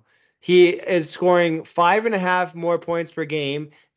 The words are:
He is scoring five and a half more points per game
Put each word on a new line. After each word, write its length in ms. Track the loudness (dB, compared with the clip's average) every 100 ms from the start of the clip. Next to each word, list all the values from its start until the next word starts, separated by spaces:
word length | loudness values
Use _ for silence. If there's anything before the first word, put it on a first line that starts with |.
| _ _ _ _
He 300 | 2 6 6
is 400 | 2 -2 -2 -2
scoring 540 | -2 2 2 2 -2
five 420 | -6 0 2 2 0
and 80 |
a 60 | -2
half 340 | 0 -2 -2
more 240 | -4 -4 -4
points 340 | -4 -6 -6
per 140 | -8 -6
game 460 | -6 -4 -6 -10 _ _